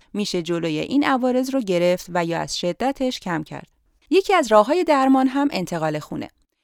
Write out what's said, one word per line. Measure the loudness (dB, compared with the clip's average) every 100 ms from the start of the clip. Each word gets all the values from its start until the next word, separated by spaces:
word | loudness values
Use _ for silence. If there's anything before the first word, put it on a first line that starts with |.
| -6
می‌شه | -6 -4 -4
جلوی | -2 -2 -2 -4
این | -2 0
عوارض | 2 0 0 -2 -2
رو | -2
گرفت | 0 0 2 0 -2
و | -4 -2
یا | -4
از | -6 -6
شدتش | -6 -4 -4 -2 -4 -4
کم | -6 -6
کرد. | -6 -14 -18 _ _ _ _
یکی | 0 2
از | 2 6
راه‌های | 6 6 2
درمان | 2 4 4 4 4
هم | 0 -2
انتقال | -2 -4 -2 -2 -4
خونه. | -6 -10 -12 -16 _ _